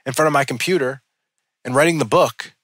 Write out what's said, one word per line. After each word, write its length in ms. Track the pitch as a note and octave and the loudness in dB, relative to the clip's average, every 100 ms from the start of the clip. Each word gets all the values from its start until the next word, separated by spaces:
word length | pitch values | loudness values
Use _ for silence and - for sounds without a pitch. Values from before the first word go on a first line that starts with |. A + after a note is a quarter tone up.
| C3+ | -8
in 60 | |
front 160 | B2+ D#3 | 0 0
of 40 | |
my 120 | C#3+ | 0
computer 580 | C#3 B2 E3+ F3+ B2+ C3+ _ _ _ _ _ _ | -2 -4 -2 -2 -2 -6 _ _ _ _ _ _
and 100 | B2+ | -4
writing 240 | C3 D#3+ D#3+ | 2 2 2
the 60 | |
book 480 | A#2 E3 C3+ - - _ | 0 2 2 -2 -18 _